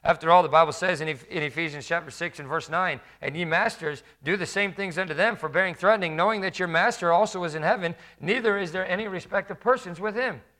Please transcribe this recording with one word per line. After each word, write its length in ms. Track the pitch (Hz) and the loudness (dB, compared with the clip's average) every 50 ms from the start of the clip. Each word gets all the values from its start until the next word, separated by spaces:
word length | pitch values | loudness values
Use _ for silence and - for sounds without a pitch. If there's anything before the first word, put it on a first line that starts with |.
After 300 | _ 160 170 - 160 165 | _ 2 0 2 6 8
all, 100 | 170 180 | 8 8
the 60 | 170 | 8
Bible 240 | 151 139 160 165 151 | 8 6 6 6 6
says 300 | 151 - 180 185 180 143 | 2 -2 0 -2 0 0
in 80 | 160 156 | -2 -4
Eph-, 180 | 151 120 - | -6 -6 -10
in 160 | - - 170 151 | -8 -6 -4 -4
Ephesians 420 | 147 120 156 165 160 143 147 131 | -4 -4 -4 -4 -4 -6 -8 -4
chapter 240 | - 165 170 170 147 | -2 -2 -2 -2 -6
six 300 | - - 170 170 - - | -10 -8 -8 -8 -8 -10
and 80 | 147 | -10
verse 220 | 131 147 160 151 - | -6 -6 -6 -4 -2
nine, 320 | 156 175 185 180 147 120 - - - _ | -2 -2 -2 -2 -4 -6 -10 -20 -20 _
"And 160 | - 139 139 | -10 -8 -4
ye 80 | 165 180 | -4 -2
masters, 600 | 160 160 175 208 226 - - 165 151 147 131 - - _ _ - | 0 2 2 2 0 -2 -4 -6 -6 -6 -8 -12 -20 _ _ -4
do 140 | 147 185 | -2 -2
the 80 | 202 175 | -2 -2
same 260 | - - 196 202 196 | -4 -2 -2 -2 -2
things 260 | - - 196 190 156 | -4 -6 -6 -6 -4
unto 160 | 165 190 165 151 | -4 -4 -4 0
them, 220 | 147 190 226 220 | 0 0 0 0
forbearing, 400 | - - 156 139 175 190 185 165 | -2 -6 -2 0 0 0 0 -2
threatening, 400 | - - 196 220 208 185 165 156 | 0 4 4 4 4 2 -4 0
knowing 240 | 156 175 208 220 208 | 0 0 2 0 0
that 180 | 190 190 - | -4 -4 -4
your 120 | - 185 175 | -4 -4 0
master 420 | 165 165 185 240 226 - 180 170 | 2 2 2 2 0 0 2 4
also 320 | 170 175 214 208 - 185 175 | 4 4 4 2 0 -4 -6
is 120 | 170 151 | -4 -4
in 80 | 160 156 | -2 0
heaven, 300 | 165 220 202 175 170 170 - - - - _ | 0 0 0 0 -6 -6 -8 -16 -20 -20 _
neither 360 | 143 160 214 262 226 220 202 | -2 -2 -2 0 2 0 0
is 140 | 202 196 165 | 0 -2 -4
there 160 | 156 185 190 | -4 -6 -4
any 220 | 185 180 196 226 208 | -2 -2 -4 -4 -6
respect 420 | 190 175 - - - 202 185 - | -8 -8 -8 -2 -2 -2 -2 -2
of 80 | 185 - | -12 -4
persons 400 | - 226 254 254 - 185 175 160 | 2 2 2 2 0 -10 -10 -6
with 160 | 190 214 202 | -6 -4 -2
him." 260 | 226 254 254 180 120 - _ _ | -2 -4 -4 -4 -8 -14 _ _